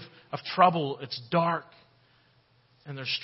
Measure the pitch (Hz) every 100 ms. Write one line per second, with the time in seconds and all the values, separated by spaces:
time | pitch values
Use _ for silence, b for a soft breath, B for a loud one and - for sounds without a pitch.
0 | - B B 143 - - 180 170 139 139
1 | 135 - 117 170 170 165 - - _ _
2 | b b b _ _ _ _ _ 147 139
3 | 127 -